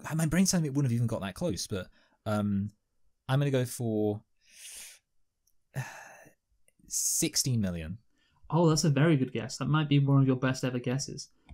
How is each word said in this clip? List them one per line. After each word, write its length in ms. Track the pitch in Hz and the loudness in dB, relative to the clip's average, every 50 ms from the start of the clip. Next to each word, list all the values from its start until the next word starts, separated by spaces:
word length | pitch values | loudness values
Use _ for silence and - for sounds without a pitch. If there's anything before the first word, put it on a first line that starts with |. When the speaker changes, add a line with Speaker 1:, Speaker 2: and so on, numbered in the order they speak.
| - - 156 | -10 -6 -4
Speaker 1:
my 100 | 160 165 | -2 -2
brain's 280 | 151 151 175 196 185 | 0 2 2 2 2
telling 100 | - 180 | 2 0
me 60 | 156 143 | 0 0
it 40 | 131 | 0
wouldn't 160 | 143 143 127 | 0 0 2
have 60 | 117 | 2
even 100 | 120 120 113 | 0 0 0
got 120 | 113 - | -2 -4
that 140 | 95 98 92 | -4 -6 -6
close, 320 | - 175 170 92 - - | -6 -4 -4 -4 -4 -6
but, 220 | - 107 92 90 - _ _ _ _ _ _ _ | -6 -6 -6 -8 -10 _ _ _ _ _ _ _
um, 460 | 110 107 104 101 101 101 98 101 107 - _ _ _ _ _ _ _ _ _ _ - | -4 -2 0 0 0 0 0 -2 -4 -6 _ _ _ _ _ _ _ _ _ _ -2
I'm 120 | 131 139 | 0 0
gonna 100 | 143 143 | 2 2
go 160 | 131 131 127 | 0 0 0
for 560 | 123 - - 123 113 110 107 107 104 104 104 - _ _ _ _ _ _ - - - - - - - - - _ _ _ _ _ _ _ _ _ _ _ _ _ _ - | -2 -4 -6 -4 -2 0 2 2 0 0 -2 -8 _ _ _ _ _ _ -20 -20 -18 -18 -18 -18 -18 -20 -20 _ _ _ _ _ _ _ _ _ _ _ _ _ _ -10
<sighs> 80 | 135 127 - - - - - - - - - _ _ _ _ _ _ _ _ _ _ _ - | -10 -10 -10 -14 -18 -20 -20 -20 -20 -20 -20 _ _ _ _ _ _ _ _ _ _ _ -8
sixteen 720 | - - - - - - - - - - - 135 123 113 | -6 -4 -2 -2 0 0 -2 0 0 0 0 2 0 0
million. 380 | 101 92 87 85 80 78 95 - _ _ _ _ _ _ _ _ - - | 0 0 -2 -4 -6 -8 -10 -12 _ _ _ _ _ _ _ _ -6 -2
Speaker 2:
Oh, 200 | - 160 175 160 | 2 4 4 4
that's 160 | 156 156 - | 4 4 2
a 60 | 165 | 2
very 260 | 139 135 147 170 156 | 4 4 4 4 4
good 160 | 131 127 - | 4 2 -2
guess. 240 | - 113 117 - - | -4 -6 -8 -8 -8
That 100 | - 143 | -6 -2
might 220 | 135 147 156 156 147 | 0 0 0 2 2
be 100 | 143 143 | 4 4
one 220 | 139 139 139 139 | 4 6 6 6
of 60 | 135 | 6
your 100 | 131 131 | 6 4
best 260 | 127 - 127 127 - - | 2 0 0 -2 -2 -2
ever 140 | 127 127 127 | -4 -4 -4
guesses 520 | 123 123 123 139 - - - - - - _ _ _ - | -4 -2 -4 -4 -4 -8 -10 -12 -14 -16 _ _ _ -20